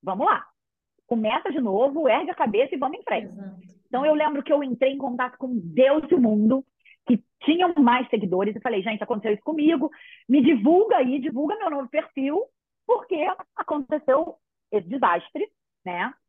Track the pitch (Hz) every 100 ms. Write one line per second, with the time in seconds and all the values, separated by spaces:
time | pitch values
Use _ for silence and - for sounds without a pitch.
0 | - 196 330 - - _ _ _ _ _
1 | _ 233 214 269 381 294 233 190 269 285
2 | 285 233 320 349 269 208 269 302 262 359
3 | - 208 202 196 196 - - _ _ 247
4 | 294 302 302 285 - 294 277 240 262 277
5 | 262 240 254 - 262 240 170 196 262 302
6 | 311 349 233 208 220 269 - _ _ _
7 | - 233 _ _ - 339 359 339 240 247
8 | 262 226 190 185 208 214 262 214 185 214
9 | 208 226 220 208 - 320 302 330 214 -
10 | - - - 269 254 269 214 349 440 403
11 | 262 277 254 233 294 440 381 285 262 302
12 | 311 - 269 320 494 _ _ _ - 440
13 | - 320 302 370 - - - 294 269 302
14 | - 269 330 - _ _ _ 214 170 254
15 | 233 175 - - 427 _ _ _ 180 175
16 | 214 285